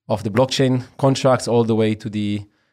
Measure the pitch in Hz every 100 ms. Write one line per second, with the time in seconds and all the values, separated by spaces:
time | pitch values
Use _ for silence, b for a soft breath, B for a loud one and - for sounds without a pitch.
0 | - 110 110 104 131 - 131 127 - -
1 | 139 135 131 123 - 120 113 110 110 107
2 | 110 104 101 101 101 _ _